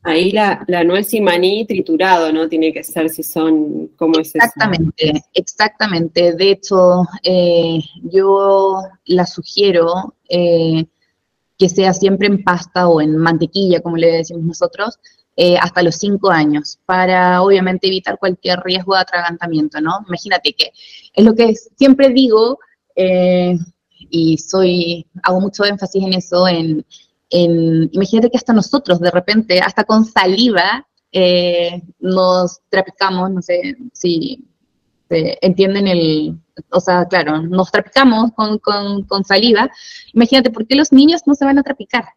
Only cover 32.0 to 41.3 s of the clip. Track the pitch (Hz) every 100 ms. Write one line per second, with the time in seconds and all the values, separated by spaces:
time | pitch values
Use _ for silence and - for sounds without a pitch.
32 | 185 185 185 180 180 - _ 190 190 _
33 | 196 185 185 185 - 180 277 254 247 -
34 | 180 165 127 - - _ _ _ _ _
35 | _ 165 160 - 185 180 190 202 196 175
36 | 160 156 156 165 _ - - 180 180 180
37 | 175 185 151 156 165 185 185 208 - 269
38 | 269 220 233 - 214 214 - 208 202 202
39 | 196 196 190 196 233 208 247 - - -
40 | - 226 233 262 254 226 220 277 302 269
41 | 294 339 285